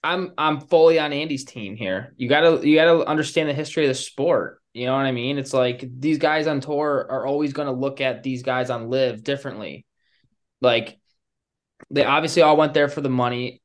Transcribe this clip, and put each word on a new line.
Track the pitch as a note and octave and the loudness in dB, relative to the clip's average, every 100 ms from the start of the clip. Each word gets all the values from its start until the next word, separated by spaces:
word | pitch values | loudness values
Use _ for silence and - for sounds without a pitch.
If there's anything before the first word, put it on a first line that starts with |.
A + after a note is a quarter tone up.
I'm, | D#3 F#3 F3+ - | -2 -4 -4 -2
I'm | D#3 D3 | -2 -2
fully | - E3+ E3 E3 | 2 6 6 6
on | D3+ | 0
Andy's | C#3+ D#3 C#3 | -4 -4 -6
team | C3+ B2 G2+ G#2+ | -8 -12 -12 -8
here. | F#2+ F#2+ B2 - | -4 -4 -8 -8
You | A#2+ | 0
gotta, | D3 E3 D#3+ D3 | 4 6 4 4
you | D#3 | 6
gotta | E3 E3 - | 6 4 2
understand | D3+ D3 E3 D3+ | -2 0 -2 -2
the | |
history | C#3 D3 - | -4 -4 -2
of | C#3+ | 0
the | |
sport. | B2+ - - D#3 D3+ E2 - _ | -2 -8 -4 0 0 -2 -12 _
You | A#2 B2 | -8 -2
know | C3+ | -2
what | C3+ | -2
I | |
mean? | B2 B2 C#3+ | -2 -4 -6
It's | C3+ | -2
like | C3 B2+ B2 C3 B2+ | 0 0 -2 -12 -6
these | D3 D3+ | -2 0
guys | D#3 D#3 D#3 | 0 0 0
on | D3 | -4
tour | C#3+ D3 D3+ C#3 - | -4 -4 -2 -2 -4
are | C3 | -6
always | C3 C#3+ D3+ | -2 -2 -2
gonna | C#3+ C#3+ | -4 -6
look | B2+ C3+ C3+ | -4 -6 -2
at | C3 B2 | -4 -4
these | C3+ B2+ | -6 -6
guys | B2+ B2+ B2 | -4 -2 -2
on | A#2+ A#2 | -6 -4
live | C3 B2+ A2 | 0 -2 -2
differently. | B2 C#3 C#3 G#2 F#2 C#2+ _ _ _ _ _ _ _ _ | -6 -6 -6 -12 -12 -14 _ _ _ _ _ _ _ _
Like, | B2 A#2+ - _ _ _ _ _ _ _ _ _ - | 2 2 -2 _ _ _ _ _ _ _ _ _ -4
they | C#3+ | 0
obviously | A#2+ D3 D#3 F3 | 2 2 2 4
all | D#3 D#3 | 6 6
went | D3+ | 4
there | D3 C#3+ | 2 0
for | D3 | 0
the | C#3 | -2
money. | B2+ B2 B2 B2 - | 0 0 -2 -8 -12